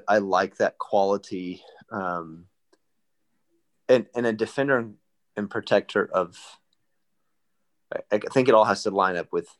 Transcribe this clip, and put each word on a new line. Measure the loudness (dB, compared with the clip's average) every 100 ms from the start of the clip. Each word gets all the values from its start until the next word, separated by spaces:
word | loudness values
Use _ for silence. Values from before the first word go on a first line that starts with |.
| 4
I | 0
like | 2 0 0 0
that | -2 -2
quality, | -4 0 0 -2 -4 -10 -10 -12 -16 -20 -14
um, | -8 -6 -6 -8 -16 -20 _ _ _ _ _ _ _ _ _ _ _ _ _ 2
and, | 2 2
and | -4 -2
a |
defender | -2 -4 -2 0 0
and, | -2 -10 _ _ _ -8
and | -6
protector | -6 0 0 0 -2 0
of, | -2 -4 -6 -20 -20 _ _ _ _ _ _ _ _ _ _ _ _ _
I, | -12 -4
I | -4
think | -2 0 4
it |
all | 6
has | 6 2
to | -2
line | 0 0 -2
up | -4
with | -6 -6 _